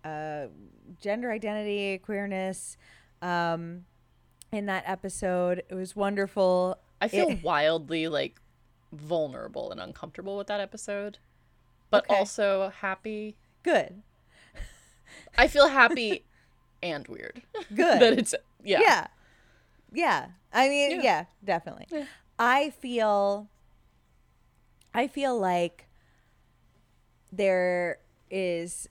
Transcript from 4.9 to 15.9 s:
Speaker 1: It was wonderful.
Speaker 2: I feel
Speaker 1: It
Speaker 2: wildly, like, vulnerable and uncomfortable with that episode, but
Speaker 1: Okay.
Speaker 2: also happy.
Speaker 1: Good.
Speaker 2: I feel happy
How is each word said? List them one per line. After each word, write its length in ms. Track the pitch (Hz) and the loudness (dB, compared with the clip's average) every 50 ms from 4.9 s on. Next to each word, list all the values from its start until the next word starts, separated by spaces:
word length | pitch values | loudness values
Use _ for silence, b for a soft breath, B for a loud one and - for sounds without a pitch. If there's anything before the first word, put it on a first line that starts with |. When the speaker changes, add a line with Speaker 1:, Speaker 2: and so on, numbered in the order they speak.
| 190 185 - 190 - - - 185 180 180 180 175 180 180 - _ | -6 -6 -8 -10 -8 -4 -2 -2 0 0 0 0 -2 -4 -6 _
Speaker 1:
It 60 | 185 | -10
was 200 | 185 185 180 - | -10 -10 -10 -4
wonderful. 840 | 208 202 196 208 196 196 190 - 214 190 185 180 180 180 185 190 - _ _ _ _ | -2 -2 -2 0 -2 -4 -2 0 2 4 4 4 4 2 0 -2 -6 _ _ _ _
Speaker 2:
I 80 | 190 | -4
feel 220 | 220 - 196 381 320 | -2 2 2 2 2
Speaker 1:
It 140 | 247 175 165 | 0 -2 -2
Speaker 2:
wildly, 640 | 180 165 147 147 156 165 165 147 139 165 165 160 165 | 0 2 4 4 2 2 0 -4 -4 -4 -2 -2 -2
like, 320 | 151 143 139 - _ _ _ _ _ _ _ _ _ _ _ _ | -2 -2 -4 -4 _ _ _ _ _ _ _ _ _ _ _ _
vulnerable 800 | - 143 151 151 175 165 156 139 131 123 113 107 - 135 - - | -18 -18 -6 -4 -2 -2 -2 -4 -6 -12 -12 -10 -10 -10 -8 -8
and 80 | - - | -10 -12
uncomfortable 560 | 92 - - - - 185 - - 190 196 196 | -12 -14 -14 -14 -16 -14 -14 -14 -10 -10 -8
with 100 | 202 202 | -8 -6
that 120 | - 208 202 | -6 -4 -6
episode, 600 | 196 190 - 214 - - 202 202 202 208 202 _ _ _ _ _ _ _ _ _ _ _ _ _ _ _ | -6 -8 -10 -14 -10 -8 -8 -8 -8 -10 -12 _ _ _ _ _ _ _ _ _ _ _ _ _ _ _
but 120 | - 202 - - | 4 4 6 6
Speaker 1:
Okay. 60 | 202 | 4
Speaker 2:
also 520 | 196 202 202 - - 208 202 196 190 190 190 | 4 4 0 0 0 2 2 2 2 0 -4
happy. 680 | 190 - - 190 190 - - 220 214 208 214 214 208 _ _ _ _ _ - | -6 -6 -6 -6 -6 -6 -8 -10 -10 -8 -10 -12 -14 _ _ _ _ _ -2
Speaker 1:
Good. 380 | 349 320 202 131 - 180 202 - _ _ _ B B B B B B B B B B B B B B B B B B B B B B B | 2 2 2 2 0 -12 -20 -20 _ _ _ B B B B B B B B B B B B B B B B B B B B B B B
Speaker 2:
I 100 | - 254 | 4 4
feel 220 | 277 - 285 277 302 | 6 8 6 6 8
happy 560 | 269 277 240 233 | 8 6 6 6